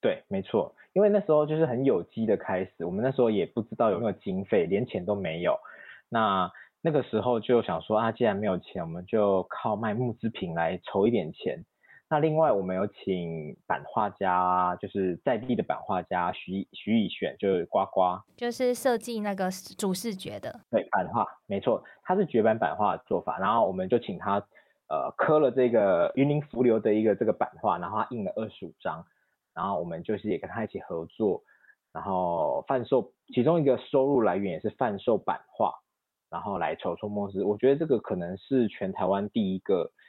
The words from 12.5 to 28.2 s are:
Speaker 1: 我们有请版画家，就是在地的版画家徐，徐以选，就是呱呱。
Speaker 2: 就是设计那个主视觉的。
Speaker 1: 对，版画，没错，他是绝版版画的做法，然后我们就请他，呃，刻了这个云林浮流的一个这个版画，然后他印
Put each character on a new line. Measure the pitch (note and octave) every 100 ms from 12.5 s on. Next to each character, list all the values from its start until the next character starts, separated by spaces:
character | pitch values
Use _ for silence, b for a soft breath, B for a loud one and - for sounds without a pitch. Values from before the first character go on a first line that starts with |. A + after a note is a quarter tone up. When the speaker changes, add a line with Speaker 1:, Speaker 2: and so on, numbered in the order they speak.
Speaker 1:
我 | G#2
们 | F#2 F#2
有 | G#2
请 | - - F#2 E2+ E2 D2+ - -
版 | E2+
画 | C#2+ A2+ G#2
家， | - F#2+ F2+ F2+ F2+ F2+ F2+
就 | G2
是 | G2+ F#2 E2+
在 | - A#2
地 | B2+ A2
的 |
版 | - -
画 | - F#2+
家 | E2+ F2+ F2
徐， | F2+ - F#2+ F#2
徐 | - - A2+
以 | F#2+
选， | - E2+ C2
就 | G2+
是 | F#2 D#2+
呱 | G2+ F#2+
呱。 | G2 F2+ F2+ - -
Speaker 2:
就 | A#3+
是 | A#3 B3+
设 | B3 C4 A#3
计 | A#3 A#3
那 | G#3
个 | G3 F#3 F#3+ - -
主 | G3+
视 | F3+ A#3
觉 | F#3+ - G3+
的。 | - - _
Speaker 1:
对， | - -
版 | G2 F#2
画， | A#2 G2+ - -
没 | G2+
错， | B2+ A2 B B
他 | -
是 | F#3
绝 | F#3+ A#2
版 | A2 A2+
版 | D2 -
画 | G#2 F2
的 |
做 | - F2+
法， | - F2+
然 | F#2+
后 | A2+ F#2+
我 |
们 | F#2 F#2
就 | A#2
请 | A#2 F2+
他， | G2+ G2+ - b b b -
呃， | D2+ B1+ -
刻 | - D#3
了 | C#3
这 | B2 B2
个 | A2+ G2+ F2 E2
云 | - C#3
林 | D3
浮 | D3 A#2
流 | B2 A2
的 | A2
一 | G#2+
个 | A2 G2
这 |
个 | A2
版 | G#2 G#2+ -
画， | A2 F2
然 | F2
后 | G#2+
他 | A2+
印 | A#2+